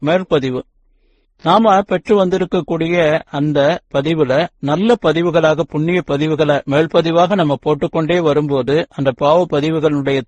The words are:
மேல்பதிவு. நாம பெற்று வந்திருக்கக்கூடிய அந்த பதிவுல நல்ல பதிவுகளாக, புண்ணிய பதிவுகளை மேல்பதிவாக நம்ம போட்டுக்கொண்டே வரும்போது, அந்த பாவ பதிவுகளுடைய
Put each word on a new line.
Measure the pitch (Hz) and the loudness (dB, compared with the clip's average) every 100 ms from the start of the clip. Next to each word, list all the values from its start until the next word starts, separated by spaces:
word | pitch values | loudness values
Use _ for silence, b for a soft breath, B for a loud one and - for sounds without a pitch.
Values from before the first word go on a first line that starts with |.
| 139 | -2
மேல்பதிவு. | 180 185 151 135 123 - _ _ _ _ _ _ _ | -2 0 -2 -2 -6 -10 _ _ _ _ _ _ _
நாம | 165 196 226 190 | 0 2 4 2
பெற்று | 202 180 - 208 | 0 -4 0 0
வந்திருக்கக்கூடிய | 185 185 180 - - 165 165 175 156 156 - | 2 -2 -2 -4 -4 -4 -2 0 0 0 -4
அந்த | 147 151 147 143 170 - | -4 -2 0 0 -2 -4
பதிவுல | 139 143 160 131 135 175 _ | -4 -2 0 0 0 -2 _
நல்ல | 139 156 220 240 | -4 -2 0 0
பதிவுகளாக, | 170 156 175 165 160 151 | 0 0 0 2 2 0
புண்ணிய | 160 151 160 180 - | -2 -4 -2 -2 -2
பதிவுகளை | 143 156 156 151 143 - | -2 -2 0 0 0 0
மேல்பதிவாக | 143 160 175 165 165 175 | 0 2 0 2 2 2
நம்ம | 202 151 135 | 2 0 -2
போட்டுக்கொண்டே | 151 151 - 165 156 175 | -2 -2 -2 -2 0 0
வரும்போது, | 160 143 147 139 123 147 - | 2 0 0 -2 0 -2 -2
அந்த | - 135 | -4 -4
பாவ | 123 147 170 180 | 0 2 2 2
பதிவுகளுடைய | 147 156 160 151 147 139 135 | -2 -2 0 0 0 -2 -2